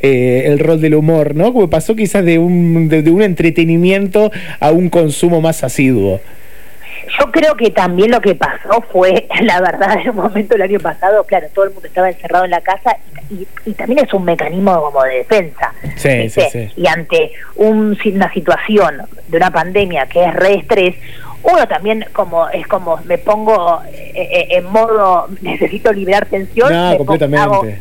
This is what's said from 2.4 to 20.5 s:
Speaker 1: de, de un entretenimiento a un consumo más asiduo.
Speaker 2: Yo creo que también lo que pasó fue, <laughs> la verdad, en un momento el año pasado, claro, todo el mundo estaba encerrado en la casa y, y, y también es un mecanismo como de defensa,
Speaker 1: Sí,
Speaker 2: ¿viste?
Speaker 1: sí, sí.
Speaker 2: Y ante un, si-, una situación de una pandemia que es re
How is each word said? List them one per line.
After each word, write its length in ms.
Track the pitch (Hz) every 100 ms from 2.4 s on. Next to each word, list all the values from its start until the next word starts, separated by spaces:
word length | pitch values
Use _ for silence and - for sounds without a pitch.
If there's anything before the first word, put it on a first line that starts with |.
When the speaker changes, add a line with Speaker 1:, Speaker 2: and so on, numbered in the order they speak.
| 175 175 170 165 160
Speaker 1:
de, 140 | 160
de 80 | 156
un 140 | 175
entretenimiento 1080 | 214 170 170 165 165 165 180 196 202 208 214 - 170 -
a 100 | 147
un 180 | 165 180
consumo 500 | 175 160 143 175 170
más 220 | 160 156
asiduo. 580 | 131 - 131 120 98 95 - - - - - - - - - -
Speaker 2:
Yo 120 | -
creo 240 | 330 311 294
que 140 | 226
también 400 | 196 180 175 214
lo 100 | 240
que 140 | 202
pasó 500 | 170 147 - - - -
fue, 360 | 185 185 190 - -
<laughs> 60 |
la 180 | 233 180
verdad, 340 | 185 156 190 202
en 80 | 240
un 60 | 214
momento 400 | 170 202 202 226
el 80 |
año 160 | 185 202
pasado, 440 | 165 151 185 208 196
claro, 200 | 185 156
todo 120 | - 196
el 60 |
mundo 160 | 196 -
estaba 220 | - 185
encerrado 360 | 180 - 175 185
en 60 |
la 100 | 175
casa 360 | - 190 247 214 - - -
y, 60 | 196
y, 120 | 190 - -
y 60 |
también 300 | 208 160 269 269
es 80 |
un 100 | 196 175
mecanismo 560 | 170 151 175 196 175
como 220 | 151 139
de 140 | 131 127
defensa, 540 | - 220 165 - 135 - 147 -
Speaker 1:
Sí, 120 | 143 123
Speaker 2:
¿viste? 260 | 113 147 160
Speaker 1:
sí, 180 | 120 107
sí. 80 | -
Speaker 2:
Y 60 | 175
ante 440 | 165 160 165 151 - - -
un, 380 | 214 214 214 202
si-, 80 | 220
una 220 | 190 180
situación 680 | 190 160 160 - 214 170 143 - - -
de 100 | 165
una 140 | 180
pandemia 560 | 175 170 196 196 165 131
que 180 | 175 175
es 80 |
re 220 | 165 185